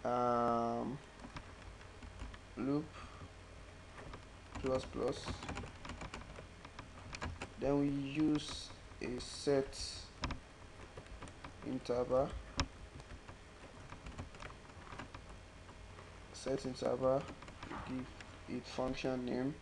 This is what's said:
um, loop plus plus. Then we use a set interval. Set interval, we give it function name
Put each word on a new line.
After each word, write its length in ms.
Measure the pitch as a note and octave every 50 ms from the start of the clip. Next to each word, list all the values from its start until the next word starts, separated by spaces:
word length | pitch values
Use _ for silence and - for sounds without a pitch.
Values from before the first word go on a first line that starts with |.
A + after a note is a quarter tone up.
| -
um, 920 | B2 B2 B2 B2 B2 A#2+ A#2+ A#2+ A#2+ A#2 A#2 A#2 A#2 A#2 A#2 A#2+ - C3 C#3+ - - - - - - - - - - - - - - - - - - - - - - - - - - - - - - -
loop 280 | - A2+ C3+ C#3+ D3+ D#3 - - - - - - - - - - - - - - - - - - - - - - - - - - - - - - - - - - -
plus 220 | - C3 C3 C3 -
plus. 400 | - - A2+ B2 C3 C#3 - - - - - - - - - - - - - - - - - - - - - - - - - - - - - - - - - - - - - - - - - - - - - - - - -
Then 200 | C3 C3+ C#3+ C#3+
we 80 | C#3+ C#3+ C#3 C#3+ C#3 C3+ C#3 D#3
use 480 | D#3 D#3 D3+ D3 - - - - - - - - - - - -
a 200 | - A2+ B2 B2
set 580 | - - - - - D3 C#3+ C#3 C3+ - - - - - - - - - - - - - - - - - - - - - - - - - - - - - - - - - - - - - - - -
interval. 640 | - B2+ B2 - - A#2+ B2 B2 A#2+ B2+ C3 C#3 E3 - - - - - - - - - - - - - - - - - - - - - - - - - - - - - - - - - - - - - - - - - - - - - - - - - - - - - - - - - - - - - - - - - - - - - - - - - - - - - - - -
Set 340 | - - - C3 C3+ C3+ -
interval, 560 | C3 B2+ - B2 B2 B2 B2+ C3 C3 C3 C#3+ C#3+ - - - - - - - - -
we 280 | - - - - C3
give 600 | C3 B2+ - - - - - - - - - A#2+ B2
it 80 | A#2+
function 580 | - - - B2+ C3 C3 - - C3+ C3 B2+ B2
name 280 | B2 B2+ B2 B2+ C#3 D3 -